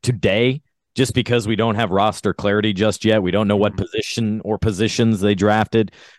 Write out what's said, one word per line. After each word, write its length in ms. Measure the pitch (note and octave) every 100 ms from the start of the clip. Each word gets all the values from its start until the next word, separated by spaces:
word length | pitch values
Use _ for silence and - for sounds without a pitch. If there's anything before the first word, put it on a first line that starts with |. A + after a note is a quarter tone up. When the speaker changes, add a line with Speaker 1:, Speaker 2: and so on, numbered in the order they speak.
Speaker 1:
today 600 | - A2+ G2+ G2+ B2 C#3 - _ _ -
just 180 | C3
because 320 | B2+ A2+ A#2+ G#2
we 80 |
don't 220 | G#2+ A2+ G#2+
have 160 | G#2+
roster 420 | F#2+ G#2+ - G2+
clarity 380 | - G2+ G#2 G#2+
just 320 | F#2+ G#2+ -
yet. 180 | G#2+ G#2+
We 80 | F2+
don't 160 | G2 G2+
know 100 | G#2
what 180 | G#2
Speaker 2:
Mm-hmm. 100 | F#2+
Speaker 1:
position 560 | G2 A2 - - A2 G#2+
or 140 | G2+ G#2+
positions 640 | A2 F#2 A2 - A2+ G#2
they 160 | G#2 G2
drafted. 560 | G#2 G#2+ G#2 A2+ G2+ - -